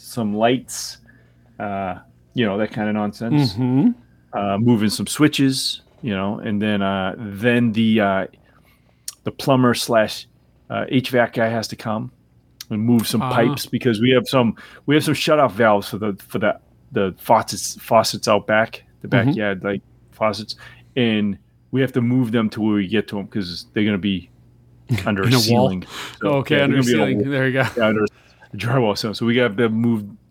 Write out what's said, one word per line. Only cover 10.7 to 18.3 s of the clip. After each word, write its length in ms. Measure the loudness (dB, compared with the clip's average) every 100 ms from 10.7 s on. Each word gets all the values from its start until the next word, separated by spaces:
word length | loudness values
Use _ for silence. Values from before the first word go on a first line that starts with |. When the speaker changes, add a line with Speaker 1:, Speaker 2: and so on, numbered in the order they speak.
| -8 -2
Speaker 1:
H 200 | -2 0
vac 240 | 0 0
guy 140 | 0 -2
has 200 | -2 -6
to 60 | -8
come 360 | -6 -6 -8 -14 _ _ _ -20 -8
and 100 | -2
move 280 | 2 2 2
some 160 | -2
Speaker 2:
Ah. 80 | -2
Speaker 1:
pipes 320 | 2 0 0 -4
because 340 | -2 0 0
we 120 | 4
have 160 | 2 2
some, 280 | 2 2 0 -10 -10 0
we 80 |
have 100 | 0
some 120 | 2 0
shutoff 360 | 2 4 2
valves 360 | 4 4 4 0
for 80 | -6
the, 160 | -6 -6 -8
for 100 | -4
the, 220 | -2 -2 _ _ -8
the 240 | -2 -2 -2
faucets, 580 | 2 2 2 -8 -10 -10
faucets 460 | 2 2 2 0
out 180 | 0